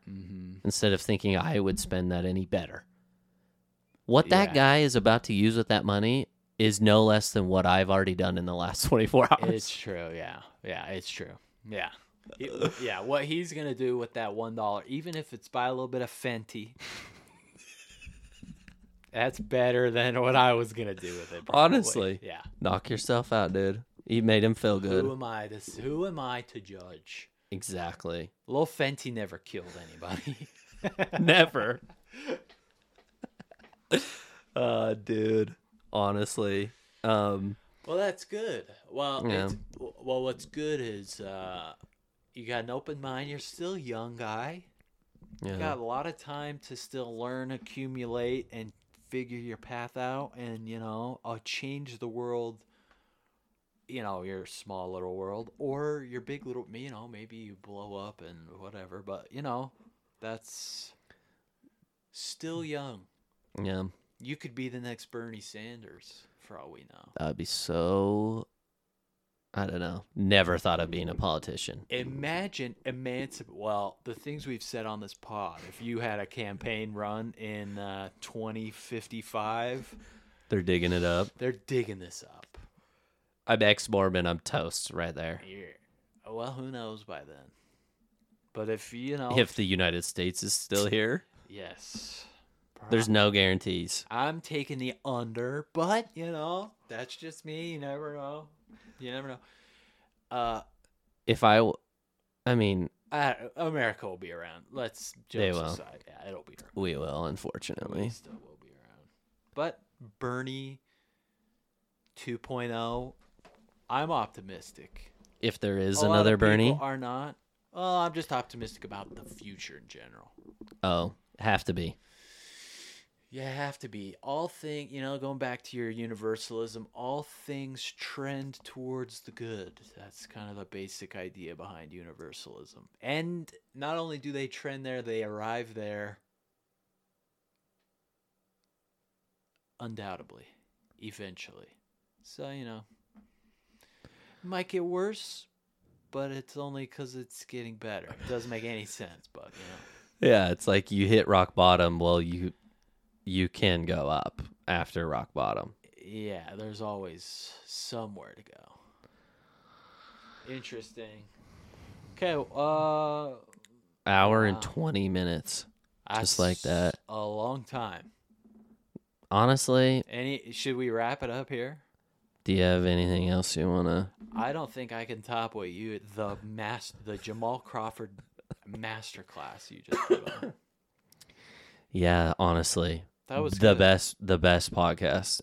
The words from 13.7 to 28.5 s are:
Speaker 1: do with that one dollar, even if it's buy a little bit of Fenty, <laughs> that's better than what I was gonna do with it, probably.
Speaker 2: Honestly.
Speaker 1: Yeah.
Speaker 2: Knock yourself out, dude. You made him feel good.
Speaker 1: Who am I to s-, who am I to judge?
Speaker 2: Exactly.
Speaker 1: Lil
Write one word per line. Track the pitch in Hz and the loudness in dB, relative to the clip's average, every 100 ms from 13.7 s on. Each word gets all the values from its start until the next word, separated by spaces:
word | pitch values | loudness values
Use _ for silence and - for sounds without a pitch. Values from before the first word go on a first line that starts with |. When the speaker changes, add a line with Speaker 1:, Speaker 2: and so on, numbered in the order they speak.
Speaker 1:
do | 127 127 123 | -2 0 0
with | 117 | -2
that | 117 110 | -4 -4
one | 104 113 | -2 -4
dollar, | 113 107 101 110 | -2 -2 -2 -4
even | 139 165 156 | -8 -6 -8
if | 151 | -8
it's | 117 - | -14 -8
buy | 127 123 | -2 0
a | |
little | 127 131 | 0 -4
bit | 127 | -4
of | 120 | -4
Fenty, | - 127 117 104 113 113 123 | -4 -4 -4 -6 -12 -12 -14
<laughs> | - - - - - - _ - - - - - - - - - - - - - - - - | -14 -14 -14 -20 -20 -20 _ -20 -20 -20 -20 -18 -18 -18 -20 -20 -18 -18 -20 -20 -20 -20 -8
that's | 110 127 - | 0 0 0
better | 104 127 123 123 123 | 0 4 6 6 4
than | 117 123 123 | 4 2 4
what | 127 131 | 6 8
I | 127 | 8
was | 117 113 | 8 2
gonna | 107 107 | -4 -4
do | 92 90 87 | -4 -6 -8
with | 85 | -8
it, | 85 | -12
probably. | 82 131 160 262 | 2 8 8 8
Speaker 2:
Honestly. | - 120 95 98 | 4 0 0 -2
Speaker 1:
Yeah. | - 82 - - | -8 -12 -14 -2
Speaker 2:
Knock | 92 92 - | 0 0 0
yourself | 107 - 120 - | -4 2 0 2
out, | 113 90 | 2 2
dude. | 95 98 104 - _ - | 2 2 0 -8 _ 0
You | 117 | 4
made | 110 107 | 6 8
him | 110 | 6
feel | 110 110 101 | 4 4 4
good. | 98 95 | 4 4
Speaker 1:
Who | 113 | 4
am | 131 | 0
I | 120 110 104 | -6 -6 -8
to | 107 | -12
s-, | - 95 | -12 -8
who | 123 156 190 | -4 -2 -4
am | 160 | -4
I | 127 123 | -4 -4
to | 123 117 | -6 -14
judge? | 95 98 90 80 - - - _ - | -14 -16 -16 -18 -16 -16 -16 _ -10
Speaker 2:
Exactly. | 95 - 95 85 85 85 85 80 _ | -8 -6 -4 -6 -6 -6 -6 -6 _
Speaker 1:
Lil | - | -4